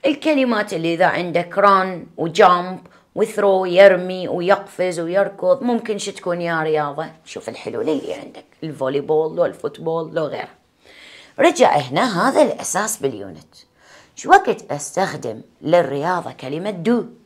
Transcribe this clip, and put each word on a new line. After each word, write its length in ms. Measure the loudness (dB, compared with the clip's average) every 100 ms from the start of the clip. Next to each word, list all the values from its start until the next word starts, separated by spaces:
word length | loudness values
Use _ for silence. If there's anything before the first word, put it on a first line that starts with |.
| 0
الكلمات 640 | 0 0 2 2 0 -2
اللي 220 | -2 -2
إذا 120 | 2 2
عندك 520 | 2 -2 -2 -2 4
ران 480 | 4 6 2 -6 -12 -8
وجامب 600 | -6 6 6 6 -2 -10 -14 _ _
وثرو، 500 | -4 -4 0 2 2
يرمي 640 | 2 8 8 8 -2 -6 -6
ويقفز 720 | -4 2 0 0 -4 -4 -2
ويركض، 640 | -2 0 0 -2 0 2
ممكن 360 | 2 -2 -2 -6
شي 140 | -6
تكون 280 | -8 -6 -4
يا 220 | -2 -2
رياضة. 440 | 0 0 -2 -6 -10 -12
شوف 240 | -18 -14 -12
الحلول 400 | -12 -10 -6 -2
اللي 260 | -4 -6
عندك، 300 | -12 -12 -20 _ _
الفوليبول 760 | -14 -6 -4 -4 0 0 0 -2
لو 80 |
الفوتبول 680 | -2 -2 -12 -8 -6 -6 -6
لو 120 | -6 -6
غيره. 220 | -8 -12 _ _ _ _ -20 -20 -20 -20 2
رجع 380 | 2 6 4 4
هنا 520 | 0 -2 0 0 0
هذا 140 | 2
الأساس 540 | 2 0 -6 -4 -4 -4
باليونت. 580 | -6 -6 -12 -16 -20 _ _ _ _ -20 _ -14
شو 140 | 4
وقت 420 | 4 4 -6 -6
أستخدم 680 | -10 -6 -4 -4 -4 -10 -10 -16 _
للرياضة 720 | 2 2 2 -2 -2 -4 -6
كلمة 500 | -12 -10 -6 -6 -4 0
do؟ 160 | 0 -2 -14